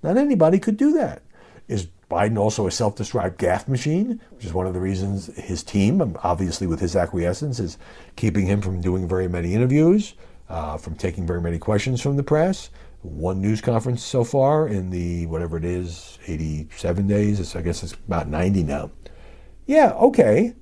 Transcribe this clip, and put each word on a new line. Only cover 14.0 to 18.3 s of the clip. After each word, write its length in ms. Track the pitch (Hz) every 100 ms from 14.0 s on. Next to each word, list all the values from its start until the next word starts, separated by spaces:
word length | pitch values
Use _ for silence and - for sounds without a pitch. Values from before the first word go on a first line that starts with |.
so 200 | - 131
far 440 | 117 139 135 151 156
in 220 | 104 92
the, 360 | 90 87 85 82
whatever 320 | 80 85 82
it 80 | 85
is, 540 | 90 90 82 - - -
eighty-seven 800 | 80 80 76 78 - - 87 98
days. 320 | 104 104 104
It's, 160 | 85 87
I 60 |
guess 200 | 85 85
it's 100 | 82
about 340 | - - 85
ninety 360 | 76